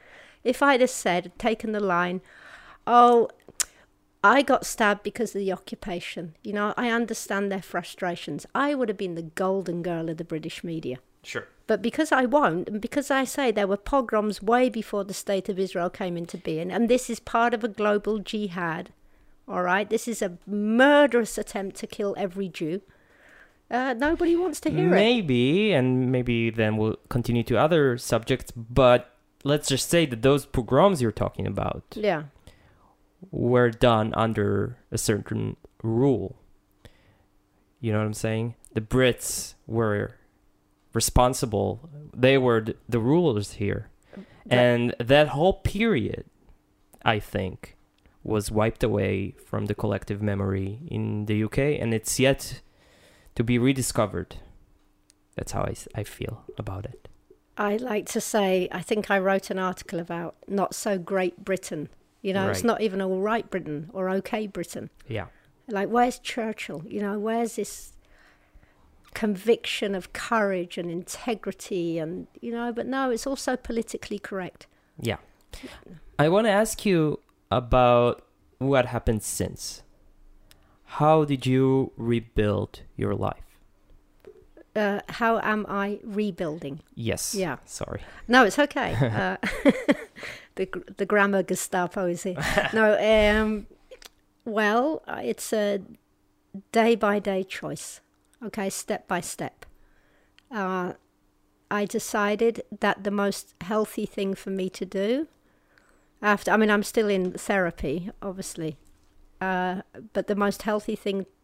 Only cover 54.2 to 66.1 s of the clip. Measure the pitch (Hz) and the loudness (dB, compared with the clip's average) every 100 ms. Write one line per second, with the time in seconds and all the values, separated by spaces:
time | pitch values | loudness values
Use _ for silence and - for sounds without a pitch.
54.2 | 85 - - - _ _ _ _ _ _ | -8 -14 -18 -20 _ _ _ _ _ _
55.2 | _ - - 98 98 - - - 104 - | _ -12 -8 -4 -4 -6 -10 -10 -10 -10
56.2 | - 113 - - 107 95 - - - - | -10 -10 -12 -12 -10 -10 -12 -16 -20 -20
57.2 | _ _ _ - 208 214 254 214 - 226 | _ _ _ -4 -2 -2 -2 -4 -4 -6
58.2 | - 220 196 185 180 - - 214 196 196 | -2 0 2 2 0 -6 -4 -2 0 2
59.2 | 190 196 - 190 185 185 - 170 170 170 | 2 0 -2 -4 -4 -6 -8 -8 -6 -8
60.2 | 170 - - 196 180 - 226 196 165 196 | -8 -12 -6 -2 -2 -2 -4 -4 -2 -2
61.2 | 185 - 196 185 - 165 151 - _ _ | -2 -4 -4 -4 -4 -8 -10 -14 _ _
62.2 | 196 190 196 196 233 220 214 190 190 185 | -4 -2 0 0 0 0 -2 -2 -2 -2
63.2 | 208 240 - 190 156 147 160 190 185 190 | 0 -2 -4 -8 -6 -8 -8 -6 -2 -2
64.2 | 190 220 214 185 170 - 107 - - 110 | -2 -6 -6 -8 -8 -10 -12 -16 -10 -8
65.2 | 90 - _ _ - 196 196 233 247 | -8 -16 _ _ -8 -4 0 2 2